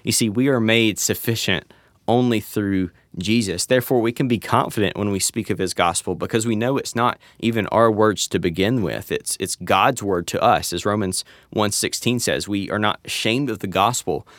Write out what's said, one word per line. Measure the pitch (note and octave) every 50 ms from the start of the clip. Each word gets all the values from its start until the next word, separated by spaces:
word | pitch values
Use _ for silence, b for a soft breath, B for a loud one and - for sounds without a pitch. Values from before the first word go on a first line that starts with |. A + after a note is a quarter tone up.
| B
You | A2+
see, | A2 - B2
we | G#2+ G2 A#2 B2+
are | C#3 C3+ A#2+
made | A2 A2 A2+ A#2 A2+ A2 F#2+
sufficient | - - - G2+ - - - A2+ - - - F#2+ D#2 - b b b b b b b _
only | - A2+ B2 B2+ B2 A#2 G#2+
through | - - - A2 G#2 G2 G2 F#2+ F#2 E2+ b b b b -
Jesus. | - F2 G2 A2 A#2+ A2 F#2+ E2+ F2 -
Therefore, | - B2+ B2+ B2 - C3+ A#2+
we | A2+ A#2 A#2+
can | - C#3+ B2
be | B2 F#2+
confident | - - A#2+ B2+ - - - A2+ G2+ F#2 -
when | - G#2 G#2
we | G2+ F#2+
speak | - - - A#2 G#2 -
of | G2+
his | E2+ F#2+ F2+ -
gospel, | - F2+ E2+ E2+ - - G2 F2+
because | E2+ F2+ F2+ - A#2 A2
we | A#2 A2
know | G#2+ A2+ B2+ C#3
it's | C3 - - -
not | A#2 A#2+ A#2+ - b b b b b
even | - A#2 A2+ A2+ G2
our | - - A2 A#2 A2+
words | G#2+ G2+ G#2+ G#2+ G2 - - -
to | - F#2
begin | F2 F#2 E2 E2+ F#2 G#2+ C3 B2
with. | G2 D2 A1 A1 - -
It's, | E2 - - - - -
it's | G2 F#2 -
God's | - F#2 F2 G2+ F#2+ G#2 C3+ C3 -
word | G#2 G2+ F#2+ F2 E2+
to | - - -
us. | - A#2+ A2+ D#2+ F2+ -
As | E2+ F2 -
Romans | G#2 G#2 G#2+ G2+ F#2 F#2 - B B B B B B
one | - G#2+ G#2+ G#2+
sixteen | G2+ - - - - - - - B2 A#2+
says, | - G#2 D2 C2+ -
"We | - G#2 G2+ F#2+ -
are | - G#2
not | G#2+ G#2+ - - -
ashamed | - - - - A2+ A2+ C3 D3 B2+
of | A2 G2
the | -
gospel, | G2 F2 F#2 G2 A#2 B2 - - - D#2+ - b b b